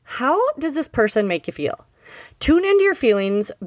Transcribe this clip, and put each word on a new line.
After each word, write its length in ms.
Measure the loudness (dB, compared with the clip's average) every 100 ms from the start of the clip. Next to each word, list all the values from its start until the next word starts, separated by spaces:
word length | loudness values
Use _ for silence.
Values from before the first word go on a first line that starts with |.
how 360 | -16 -4 0 0 0 -2
does 160 | -4
this 140 | -4 -4
person 380 | 0 0 0 0
make 200 | -4 -6
you 60 |
feel? 340 | -6 -6 -6 _ _ -20 -20 -20 -4
Tune 260 | 2 2
into 200 | 4 4
your 100 | 2
feelings 560 | 2 2 2 0 -2 -4 -8